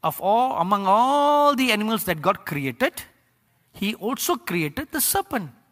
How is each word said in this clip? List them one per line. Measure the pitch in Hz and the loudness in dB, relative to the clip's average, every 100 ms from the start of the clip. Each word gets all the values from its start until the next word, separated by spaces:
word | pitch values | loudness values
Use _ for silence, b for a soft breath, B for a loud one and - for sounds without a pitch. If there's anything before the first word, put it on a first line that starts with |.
Of | 165 - | -4 -2
all, | 185 220 254 - | 0 2 2 0
among | 175 202 196 | 0 0 4
all | 202 247 285 285 294 294 | 4 4 4 4 4 4
the | 277 262 | 2 2
animals | 214 214 226 | 0 0 -2
that | - 165 | -2 -2
God | 160 202 | 0 -2
created, | - 147 135 120 277 - - _ _ _ _ _ _ | -4 -4 -4 -2 -2 -2 -18 _ _ _ _ _ _
he | - 196 | -6 -6
also | 214 202 254 - 339 | -4 -6 -4 -2 -2
created | - 175 151 143 302 | -2 -2 -2 -4 -8
the | 311 | -4
serpent. | - 403 381 262 160 - _ | -2 -2 -2 -6 -8 -14 _